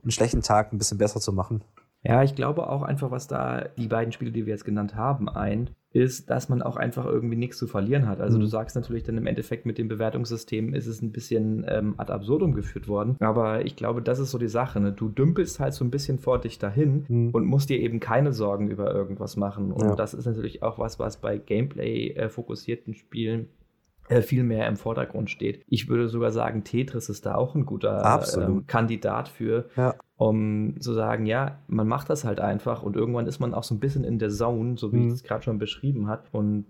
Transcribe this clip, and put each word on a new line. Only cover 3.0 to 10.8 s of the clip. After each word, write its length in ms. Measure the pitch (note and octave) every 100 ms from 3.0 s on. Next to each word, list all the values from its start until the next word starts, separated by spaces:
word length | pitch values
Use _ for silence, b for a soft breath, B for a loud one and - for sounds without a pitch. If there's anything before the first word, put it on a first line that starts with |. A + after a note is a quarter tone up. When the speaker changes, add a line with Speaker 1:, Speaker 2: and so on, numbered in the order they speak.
| C#3
Speaker 2:
was 180 | B2+ -
da 380 | C3 B2+ B2 - -
die 100 | A2+
beiden 240 | A2+ A2+
Spiele, 180 | - B2
die 140 | A#2 G#2+
wir 60 |
jetzt 140 | G#2+ -
genannt 280 | G#2 G#2
haben, 320 | G#2+ A#2+ C#3 G#2
eint, 440 | G#2 G#2 G#2 B2+ - _
ist, 380 | B2 B2+ - -
dass 200 | B2 -
man 100 | B2
auch 160 | A#2+ A#2+
einfach 300 | A#2+ B2 B2
irgendwie 300 | B2 A#2 A#2
nichts 200 | B2 -
zu 100 | A#2
verlieren 400 | G#2 G2+ C#3+ A#2
hat. 140 | F#2+
Also 160 | G#2+ A2+
Speaker 1:
Mhm. 60 |
Speaker 2:
du 40 | G#2+
sagst 280 | A2 A2+ B2+
natürlich 280 | A2+ A#2
dann 120 | - A2+
im 100 | A2
Endeffekt, 380 | - A#2+ A#2+
mit 140 | A#2+ A2
dem 100 | A2+
Bewertungssystem 840 | G#2+ A2 B2 A#2 A#2 - A2 A2+
ist 120 | C#3